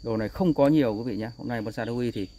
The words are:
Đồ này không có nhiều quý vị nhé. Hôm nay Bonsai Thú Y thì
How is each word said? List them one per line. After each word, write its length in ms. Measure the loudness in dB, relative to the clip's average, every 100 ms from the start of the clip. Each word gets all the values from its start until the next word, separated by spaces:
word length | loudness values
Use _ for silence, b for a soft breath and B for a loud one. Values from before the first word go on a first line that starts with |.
Đồ 140 | -2 -2
này 120 | -2
không 260 | 0 0
có 140 | 6 6
nhiều 260 | 6 4
quý 80 | 0
vị 140 | -4 -4
nhé. 140 | -6 -8
Hôm 120 | -6
nay 140 | -4
Bonsai 240 | -4 -6 -4
Thú 120 | -2
Y 120 | -4
thì 180 | -4 -8